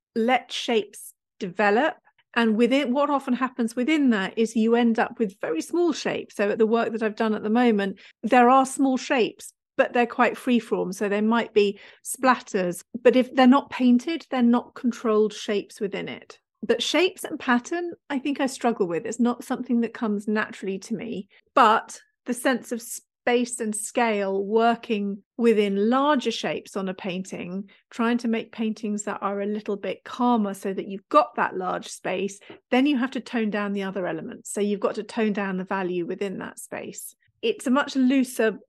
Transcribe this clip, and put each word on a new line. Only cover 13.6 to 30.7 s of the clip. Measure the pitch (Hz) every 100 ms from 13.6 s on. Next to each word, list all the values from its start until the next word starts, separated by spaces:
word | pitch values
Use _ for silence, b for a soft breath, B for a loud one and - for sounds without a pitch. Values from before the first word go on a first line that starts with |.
| 277
painted, | - 247 247 330 330 -
they're | 262
not | 240 240 -
controlled | - 240 - 226 214 214
shapes | - - 202 - -
within | 196 208 160
it. | 104 - - _ - 214
But | -
shapes | - 302 370 -
and | - 302
pattern, | - 240 - 339 349 - -
I | 277
think | 294 269
I | 262
struggle | - 240 226 175
with. | 165 -
It's | 233
not | 240 233
something | - 247 247 233
that | 226
comes | - 220 202 214
naturally | 214 - - 190 190
to | -
me, | 220 175 185 - b b
but | 285 220 226 - - _ _ -
the |
sense | 240 277 240 -
of | 233
space | - - _ _ 247 240 240 -
and | 214 208
scale, | - 247 233 202 196 196
working | 202 226 233 233 - 208 202 202 _ -
within | 233 214 208 196 214
larger | 262 285 277 226
shapes | 226 185 151 - 202
on | 190
a |
painting, | 185 196 180 185 175 175 190 202 b _
trying | - 233 240
to | 233
make | 226 -
paintings | - 220 208 208 208
that | 208 -
are | 196 202
a | 202
little | 208 214 196
bit | 196 -
calmer | - - 247 233 202
so | 202 202